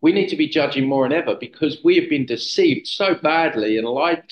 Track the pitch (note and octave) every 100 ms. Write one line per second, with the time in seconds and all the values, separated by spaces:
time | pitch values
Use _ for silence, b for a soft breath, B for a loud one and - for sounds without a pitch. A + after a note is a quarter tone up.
0 | D#3 G3 - D#3 D3+ D#3 C#3+ C#3 C3+ C3+
1 | B2+ D#3 C#3+ - - - D#3 - E3 F3+
2 | F3 D3 B2+ A#2 - - F3 B2 - -
3 | G3 F3 D3+ E3 D#3+ A2+ G#2+ A2 A#2 B2+
4 | E3+ E3+ -